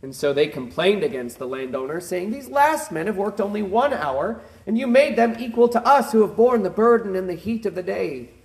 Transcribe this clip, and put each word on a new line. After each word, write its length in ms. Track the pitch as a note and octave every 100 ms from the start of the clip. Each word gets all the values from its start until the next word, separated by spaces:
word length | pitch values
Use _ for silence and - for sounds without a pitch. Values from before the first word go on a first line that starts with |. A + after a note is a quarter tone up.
And 140 | C3+ C3
so 160 | C#3+
they 160 | C#3+ D3+
complained 560 | D#3 B2 - F3+ G#3
against 360 | D3+ B2+ A#2+ -
the 80 | B2+
landowner, 520 | C3 C3 C3+ C3 D#3+
saying, 320 | F3 F3+ F#3+
"These 160 | C#4 C4
last 440 | C4+ D4 D4+ -
men 160 | D#3+ F3+
have 100 | F#3+
worked 240 | G3+ G3+
only 220 | G3+ G#3
one 280 | G3+ G#3 C#4+
hour, 480 | B3+ D3 C3+ F3 A3+ - - -
and 120 | A3
you 100 | C4
made 300 | A#3+ D4+ A3+
them 180 | A3+ A3+
equal 280 | B3 A3+ A#3+
to 160 | A#3+ A#3+
us 260 | C#4 A#3
who 100 | A3+
have 160 | G3+ -
borne 260 | A#3+ A#3+
the 60 | F#3
burden 460 | E3 A3+ A#3 G3+ F#3
and 120 | F#3
the 60 |
heat 320 | E3+ G#3+ A3+ G#3
of 100 | F3
the 80 |
day." 460 | F3+ G#3 E3 C3 A#2+ -